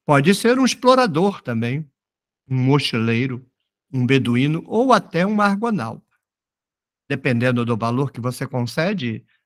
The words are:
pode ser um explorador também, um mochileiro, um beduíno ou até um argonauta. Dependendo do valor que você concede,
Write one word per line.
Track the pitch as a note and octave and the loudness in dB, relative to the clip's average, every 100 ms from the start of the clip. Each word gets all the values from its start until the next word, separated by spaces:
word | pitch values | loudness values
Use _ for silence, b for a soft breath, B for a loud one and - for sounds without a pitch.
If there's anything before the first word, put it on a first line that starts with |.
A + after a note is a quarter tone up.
pode | - C#3+ D3+ | 0 2 4
ser | G3+ A3+ B3+ | 2 2 2
um | |
explorador | B3+ - B3+ B3+ A#3+ D3 G3 F#3 | 0 2 2 4 2 0 0 -2
também, | - A2+ A#2 C#3 D3+ _ _ _ _ _ - | -6 -4 -4 -6 -8 _ _ _ _ _ -6
um | C3 | 0
mochileiro, | B2+ C#3+ - A#2 A2+ A#2 C3+ B2 - _ _ _ _ | 4 2 2 -2 0 0 -2 -8 -14 _ _ _ _
um | C3 | -2
beduíno | B2 C3+ A#2 A#2+ C#3+ E3 - | 2 2 2 0 0 -2 -4
ou | G#3+ C4 | 0 2
até | G#3+ - E3 | 2 0 -2
um | G3 G#3 | -2 0
argonauta. | G3+ G3 A#3 F#3+ A2+ - _ _ _ _ _ _ _ _ _ _ - | 0 0 -2 -4 -6 -10 _ _ _ _ _ _ _ _ _ _ -8
Dependendo | C#3 D3 A#2 B2+ A#2+ | -4 -2 0 0 0
do | A#2 A2 | -2 -2
valor | A2+ B2 C#3+ | -2 -2 -4
que | - | -6
você | B2 B2 C3+ | -8 -8 -8
concede, | B2+ A#2+ - F3 G3+ A#2+ A2 - _ | -6 -6 -4 -4 -4 -6 -8 -14 _